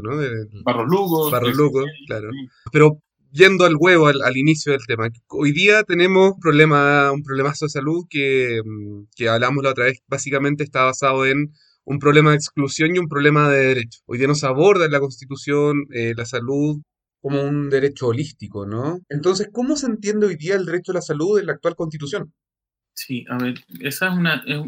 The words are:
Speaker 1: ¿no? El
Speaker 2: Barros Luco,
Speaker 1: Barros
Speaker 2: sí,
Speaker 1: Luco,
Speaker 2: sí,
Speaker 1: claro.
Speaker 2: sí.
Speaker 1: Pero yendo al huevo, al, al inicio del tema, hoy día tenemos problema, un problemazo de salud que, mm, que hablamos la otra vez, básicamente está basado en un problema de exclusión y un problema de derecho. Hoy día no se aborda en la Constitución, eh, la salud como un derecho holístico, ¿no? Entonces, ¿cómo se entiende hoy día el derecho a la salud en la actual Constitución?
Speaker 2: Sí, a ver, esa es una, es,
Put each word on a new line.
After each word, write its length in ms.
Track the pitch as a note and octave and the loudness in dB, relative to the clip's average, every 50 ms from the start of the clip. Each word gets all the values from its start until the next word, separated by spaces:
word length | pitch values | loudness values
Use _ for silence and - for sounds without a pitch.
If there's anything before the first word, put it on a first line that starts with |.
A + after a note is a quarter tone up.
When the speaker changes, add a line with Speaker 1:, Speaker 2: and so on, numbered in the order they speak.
Speaker 1:
¿no? 180 | G2 A2 C3 D3+ | -8 -6 -6 -4
El 280 | D3 C3 A#2 A2 A2 G#2 G#2 G2+ F2+ | -4 -6 -6 -8 -10 -12 -14 -14 -12
Speaker 2:
Barros 240 | B2+ B2 A#2+ A2+ B2 | -8 -6 -4 -2 0
Luco, 400 | E3+ G3 G3+ F#3 E3 D#3+ D#3 D3+ | 0 0 2 0 0 0 0 0
Speaker 1:
Barros 200 | C#3+ B2 - A#2+ | 0 0 0 0
Speaker 2:
sí, 60 | B2+ C#3 | 2 2
Speaker 1:
Luco, 260 | D3+ C#3+ B2 C3+ C3+ | 2 2 2 0 -2
Speaker 2:
sí, 220 | D3 D3+ - - - | -4 -6 -12 -14 -12
Speaker 1:
claro. 220 | A2 A2 G#2+ G#2+ | -10 -10 -8 -10
Speaker 2:
sí. 160 | B2 C#3 C3+ B2+ _ _ _ - | -10 -12 -12 -14 _ _ _ -2
Speaker 1:
Pero 300 | - D3+ D3+ D3+ D3+ - _ _ _ _ _ _ | 4 6 6 6 4 2 _ _ _ _ _ _
yendo 340 | C3+ C#3+ F3+ F#3+ G3 F3+ F3+ | 4 6 6 6 8 6 4
al 100 | F3 D#3+ D3 | 4 4 4
huevo, 300 | D#3+ F#3 F3+ E3+ D#3 D3 | 4 4 6 6 6 4
al, 140 | C#3+ C#3 C3+ | 4 2 0
al 120 | B2+ B2 | -2 0
inicio 380 | C3 C3+ D3+ D#3+ D#3 - D3 C#3+ | 2 2 2 2 2 0 -2 -2
del 120 | C3+ A2+ A#2 | -2 -2 -4
tema, 220 | B2 A2 A2 A#2 A#2 - _ _ | -4 -4 -4 -6 -6 -10 _ _
hoy 240 | - C3+ D3+ C#3+ D3 | -6 -2 0 0 2
día 300 | E3 F#3 G3 G#3 G#3+ G#3 | 2 4 4 4 4 2
tenemos 500 | - F3+ F3 F3 F#3 F#3+ F#3 F#3+ G3 F#3+ F#3+ | 2 0 2 2 4 4 4 4 4 2 0
problema, 720 | F3 E3 D3 D3 D#3 D#3 D3 C#3+ C#3+ C#3+ C#3+ D3 C#3 C#3 C#3 | 0 2 4 6 6 6 4 4 4 4 4 4 2 2 0
un 100 | C#3+ D3 | -2 -6
problemazo 420 | C#3 C3+ C3+ C3+ C#3+ C#3+ - D#3 | -6 -4 -2 -2 -2 -2 -4 -6
de 40 | D3 | -6
salud 380 | D3+ D3 C3+ D3 D#3+ F3 F3+ F3 | -4 -4 -4 -2 -2 -4 -4 -6
que, 520 | - D3 C#3 C#3 C3+ C3 B2+ B2 A#2 A2+ A2 | -4 -4 -2 0 0 0 0 0 -2 -4 -6
mm, 380 | A2 G#2+ G#2+ G#2 G#2 G#2 G2+ G#2 - _ | -6 -8 -10 -10 -12 -14 -14 -18 -18 _
que 140 | - A#2+ A2+ | -4 -2 0
hablamos 340 | A2+ A#2 A#2+ B2+ C3+ C#3+ C3+ | 2 2 2 0 0 0 0
la 60 | C#3 | 0
otra 160 | B2+ - A#2+ | 0 0 0
vez, 160 | B2+ C3+ - _ _ | 0 -2 -2 _ _
básicamente 560 | C#3 C3+ - C#3+ C3+ C#3 C3+ C#3+ D3 D3 D3+ | -8 -8 -6 -4 -2 -2 0 -2 -2 -2 -6
está 220 | D3 - C3+ C3 | -4 -2 0 0
basado 400 | C3 B2+ - C#3+ C3+ C3 C3+ C3+ | 0 0 0 0 0 0 2 0
en 280 | C3 C3+ C#3+ D3 D3+ - _ _ _ _ _ _ | 0 0 0 -2 -4 -8 _ _ _ _ _ _
un 140 | - C#3 C#3+ | -6 -6 0
problema 320 | - D3 D3 D3+ D3+ D#3 | 2 4 6 6 6 6
de 60 | D3+ D3 | 4 2
exclusión 580 | D3 - - - C#3+ C#3 - - D#3 D#3+ F3+ | 0 -4 -4 -4 -4 -2 -2 -2 -2 0 0
y 40 | F#3 | 0
un 80 | F3 D#3 | -2 -2
problema 400 | D#3 C#3+ C#3+ D3 D3+ D3+ D3 D3 | -2 0 2 4 4 4 4 4
de 120 | C#3 C#3 C3+ C3 | 4 4 2 2
derecho. 320 | C3 A#2+ A#2 A#2 - - _ - | 0 0 -4 -8 -12 -20 _ -10
Hoy 100 | A#2+ B2 | -4 -2
día 100 | C3+ C3+ | 0 0
no 80 | D3 | 0
se 120 | D3 D3 C3+ | 0 -2 -2
aborda 380 | C3 C3+ D#3+ G3 G#3 F#3 E3+ | 0 2 4 4 4 4 2
en 60 | D#3 | 0
la 80 | C#3+ C#3+ | 0 0
Constitución, 840 | C#3 C#3 C3+ - C3+ C3 C#3 C3+ - C#3+ C#3+ C#3+ D3 D3 D3 C#3+ C#3 - - | -2 -4 -6 -10 -16 -14 -14 -10 -6 -4 -2 0 0 0 0 -2 -4 -6 -6
eh, 200 | A#2+ A#2 A#2 A#2 A#2 | -6 -4 -4 -4 -6
la 80 | A#2 | -8
salud 560 | A2+ - B2 A#2 B2 C#3 C#3+ D3 D3+ D3+ D3 D3 _ _ _ _ _ _ _ | -8 -8 -6 -6 -4 -2 -2 -2 -2 -2 -6 -10 _ _ _ _ _ _ _
como 200 | - C#3 C#3 C#3+ C#3 | -6 -4 -4 -2 -2
un 260 | C#3+ D3 D3 D3 C#3+ | -2 -2 -4 -2 0
derecho 380 | C3+ C3+ C3 C#3+ C#3+ - C3 B2 | 0 0 0 0 -2 -2 -2 -2
holístico, 580 | A2+ B2 D#3 D3+ - _ G#2+ G2+ - G#2 G2+ | 0 -2 -4 -6 -10 _ -16 -14 -12 -10 -10
¿no? 340 | G2+ G#2+ A2+ B2+ D3 E3+ F3+ F3+ - | -8 -6 -6 -6 -6 -6 -8 -10 -8
Entonces, 420 | C#3+ D3 D3 F3 F#3+ G3 G#3 - - | -8 -4 -2 -2 -2 -2 -4 -6 -6
¿cómo 240 | A3+ B3 C4+ D4+ C#4+ | -4 -2 -2 -2 -2
se 80 | C4+ | -2
entiende 400 | B3 G#3+ G#3 G3+ G3+ G#3+ G#3+ G#3 | -4 -6 -4 -4 -4 0 0 0
hoy 100 | G3+ F3 | 0 0
día 200 | D3+ D3+ E3 G3 | -2 -4 -2 -2
el 100 | G3 F#3 | -2 -2
derecho 260 | E3 E3 F3+ F3+ - | -2 -4 -4 -4 -4
a 40 | F#3 | -6
la 60 | F3+ | -4
salud 380 | D#3+ - D#3 D3 D#3 F#3 G#3+ G3+ | -4 -4 -4 -2 0 0 0 0
en 60 | F3+ | 0
la 80 | E3 D3 | -2 -4
actual 220 | D#3 - E3+ E3+ | -4 -4 -4 -4
Constitución? 580 | - F3 D#3+ D#3 D3+ D3 C#3+ E3 G3+ D#3 - _ _ _ _ _ _ _ _ _ _ _ _ | -4 -6 -8 -8 -10 -10 -8 -8 -8 -8 -10 _ _ _ _ _ _ _ _ _ _ _ _
Speaker 2:
Sí, 320 | _ - - - C3 A#2+ - - | _ -16 -12 -10 -10 -10 -8 -8
a 80 | B2 B2 | -6 -6
ver, 160 | B2 B2 B2 A#2 - _ - - | -4 -6 -6 -8 -14 _ -18 -12
esa 300 | - C#3+ C3+ - - G#3 | -10 -10 -6 -4 -4 -2
es 40 | F3+ | 0
una, 300 | F3+ F3 E3 D#3 C3 - | 0 0 0 -2 -2 -4
es, 140 | - D3+ D3 D3+ | -6 -6 -6 -8